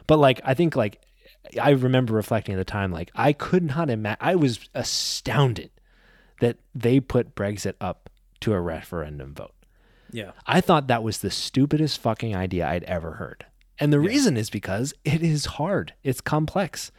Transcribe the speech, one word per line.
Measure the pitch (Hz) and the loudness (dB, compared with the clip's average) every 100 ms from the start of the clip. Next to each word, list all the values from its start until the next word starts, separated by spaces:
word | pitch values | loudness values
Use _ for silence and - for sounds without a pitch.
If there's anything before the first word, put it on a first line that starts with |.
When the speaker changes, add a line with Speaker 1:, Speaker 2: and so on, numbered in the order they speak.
| - | 2
Speaker 1:
But, | 156 | 6
like, | 139 127 | 6 4
I | 135 | 0
think, | 131 170 139 | 2 2 2
like, | 107 - _ _ _ _ - 113 | -2 -4 _ _ _ _ -12 -2
I | 147 | 2
remember | 139 127 127 120 | 4 4 2 2
reflecting | 110 - 110 - 95 | 0 0 -2 -2 -4
at | |
the | 92 | -4
time, | 104 95 | -2 -2
like, | 85 90 | -4 -8
I | - 135 | 0 0
could | 147 - 185 | 0 0 0
not | 165 143 156 | 0 0 -2
ima-, | 113 104 110 | -2 -2 -2
I | 156 185 | 0 2
was | 131 113 - | 2 0 -8
astounded | 135 - - - - - 147 135 110 - _ _ _ _ _ _ _ | -8 -4 -4 -4 -6 -2 2 2 0 -8 _ _ _ _ _ _ _
that | 117 - _ | -2 -2 _
they | 127 120 135 | -4 2 2
put | - 123 - - | 4 0 -2 -4
Brexit | 101 101 98 - | -4 -4 -6 -6
up | 92 - - _ _ _ | -8 -8 -14 _ _ _
to | 117 | 0
a | 98 | 0
referendum | 85 78 - 87 76 73 67 73 | 0 -6 -8 -8 -8 -10 -12 -14
vote. | - _ _ _ _ _ - | -16 _ _ _ _ _ -16
Speaker 2:
Yeah. | 113 104 - - | -12 -12 -12 0
Speaker 1:
I | 185 | 2
thought | 190 156 135 | 6 4 4
that | 117 | 0
was | 110 - | 0 -2
the | 98 | -4
stupidest | - - 127 143 151 156 - | -4 -2 2 2 2 0 0
fucking | 117 110 113 95 | -2 -2 -4 -4
idea | 92 90 73 | -2 -2 0
I'd | 87 | -2
ever | 85 87 80 | -4 -6 -6
heard. | 78 80 - - _ _ - | -10 -12 -14 -20 _ _ -2
And | 147 | 2
the | 147 | 4
Speaker 2:
Yeah. | 175 | 4
Speaker 1:
reason | 277 254 117 | 2 2 2
is | 107 | -2
because | 107 90 98 139 - 151 | -6 -4 -4 -4 -4 -2
it | 156 | 0
is | 165 151 - | 2 0 -2
hard. | - 160 175 87 - | -4 -2 -2 -4 -6
It's | 135 123 | -4 -4
complex. | - 151 156 - 190 - - | -2 -2 0 -2 -4 -6 -14